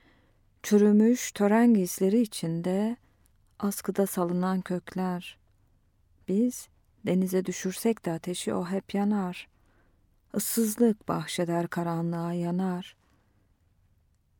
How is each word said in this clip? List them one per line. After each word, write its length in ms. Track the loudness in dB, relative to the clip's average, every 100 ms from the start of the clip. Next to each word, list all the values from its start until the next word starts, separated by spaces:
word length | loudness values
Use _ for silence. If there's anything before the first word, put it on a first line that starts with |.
| _ _ _ _ _ _
Çürümüş 680 | 2 4 6 6 6 2 -2
tören 420 | 0 2 6 6
giysileri 480 | 6 2 0 2 2
içinde 760 | 0 -2 -4 -4 -2 0 -2 -4 _ _ _ _ _ -6
askıda 480 | -4 -4 -4 0 0
salınan 540 | 0 0 0 0 -2
kökler. 760 | -2 -6 -4 -4 -4 -4 -8 -18 _ _ _ _ _ _ _ _ -4
Biz 420 | 0 0 -2 -14 _ _ _ -2
denize 400 | 0 2 0 -2
düşürsek 600 | -4 -6 -2 -2 -2 -4
de 60 |
ateşi 420 | -6 -6 -6 -4
o 120 | -4 -4
hep 280 | -6 -4
yanar. 540 | -2 0 0 -2 -6 -16 _ _ _ _ _ _ _ _ -6
Issızlık 680 | -2 0 0 2 2 2 -4
bahşeder 600 | -6 -4 -4 -2 -2 -2
karanlığa 640 | -4 -4 -2 -4 -4 -4
yanar. 640 | -4 -2 -2 -2 -4 -8 -18 _ _ _ _ _ _ _ _ _ _ _ _ _ _